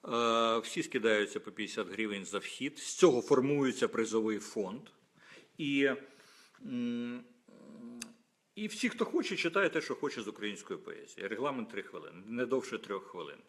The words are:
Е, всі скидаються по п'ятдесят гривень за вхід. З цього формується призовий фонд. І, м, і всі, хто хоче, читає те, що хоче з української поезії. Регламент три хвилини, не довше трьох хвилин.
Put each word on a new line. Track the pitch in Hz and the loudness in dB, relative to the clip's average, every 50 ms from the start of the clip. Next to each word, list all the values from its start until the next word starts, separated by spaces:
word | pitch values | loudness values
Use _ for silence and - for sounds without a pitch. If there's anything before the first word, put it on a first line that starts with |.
| - - 117 | -4 0 2
Е, | 117 117 117 113 117 113 113 113 113 | 4 4 4 4 4 4 4 2 2
всі | 110 - - - - | 0 -2 -4 -4 -4
скидаються | - - 123 107 113 107 104 104 101 - 104 | -2 -2 2 4 6 6 6 4 2 -2 -8
по | - 107 | -8 -8
п'ятдесят | 92 - 104 95 - 110 101 87 | -8 -8 -6 -4 -4 -4 -4 -4
гривень | 95 104 110 104 101 98 92 | -2 -2 -2 -2 -2 -4 -4
за | 85 101 98 | -4 -4 -4
вхід. | - - - - 127 139 139 - | -4 -4 -6 -4 -6 -6 -6 -8
З | - - - | -10 -8 6
цього | - 185 170 127 120 | 8 8 8 8 6
формується | 117 - 147 131 127 139 147 143 139 131 117 - 123 | 4 6 6 6 6 4 4 4 4 2 4 2 0
призовий | 110 - 113 113 107 107 113 110 110 107 98 | 2 2 0 0 2 2 2 2 2 0 -2
фонд. | - - - 113 101 90 104 135 - - - _ _ _ _ _ - - - - - _ _ | -4 -6 -4 -4 -4 -4 -6 -10 -12 -18 -20 _ _ _ _ _ -20 -20 -20 -20 -20 _ _
І, | - 156 143 143 139 139 135 127 - - - - - - - - - - - _ - - | -6 -2 0 4 4 4 4 2 0 -6 -16 -20 -20 -20 -20 -20 -20 -20 -20 _ -14 -10
м, | - 127 123 120 120 120 120 120 120 123 123 120 - - _ _ - - - - - - - 120 120 120 120 - - - _ _ _ _ _ _ _ _ | -6 -4 -2 -2 -2 -2 -4 -4 -6 -8 -10 -12 -16 -20 _ _ -20 -20 -20 -20 -18 -16 -16 -14 -14 -12 -12 -12 -14 -14 _ _ _ _ _ _ _ _
і | 202 214 | -8 -8
всі, | 208 - - - 233 | -6 -4 -2 -2 -2
хто | - - 226 | 0 0 -2
хоче, | - - 349 - - 190 | 0 2 0 0 0 -2
читає | 160 170 170 170 196 196 160 | 0 0 2 4 4 2 4
те, | - 160 | 2 0
що | - - 131 | 0 0 -4
хоче | - - 110 - 120 | -2 -2 -4 -2 -4
з | 107 | -6
української | 101 104 - 104 104 101 92 - - 98 78 | -6 -6 -6 -6 -6 -6 -8 -8 -8 -8 -8
поезії. | - - 82 85 - - - - 95 | -8 -12 -14 -14 -16 -18 -12 -8 -6
Регламент | 98 110 104 131 147 135 127 110 110 | -6 -4 -2 -2 -2 -2 -4 -6 -6
три | - 101 - | -6 -8 -8
хвилини, | - - 87 76 73 78 87 95 | -8 -12 -12 -12 -12 -16 -16 -12
не | 107 117 120 127 | -6 -2 -2 0
довше | 120 131 131 - - 120 | 2 2 0 0 -2 -6
трьох | 107 - - 101 95 - | -6 -4 -4 -6 -6 -6
хвилин. | - - 87 78 71 71 76 - | -8 -12 -10 -10 -10 -12 -16 -20